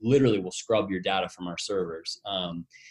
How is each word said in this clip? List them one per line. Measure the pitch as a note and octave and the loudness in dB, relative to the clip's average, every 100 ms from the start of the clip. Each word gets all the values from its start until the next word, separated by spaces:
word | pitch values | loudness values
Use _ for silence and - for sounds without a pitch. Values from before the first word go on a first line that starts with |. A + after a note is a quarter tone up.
literally | A2 C#3 B2+ G2+ | 4 6 6 4
will | F#2 | 0
scrub | - - G#2+ F#2+ | -6 0 0 2
your | F#2 | -2
data | F#2+ F#2+ F2+ | 0 0 -2
from | - F2+ | -4 -8
our | E2+ | -6
servers. | - G2 F2 D#2+ - - G#2 | -4 -2 -2 -6 -10 -12 -6
Um, | F#2+ F2+ E2+ E2 - - | -4 -4 -6 -10 -16 -20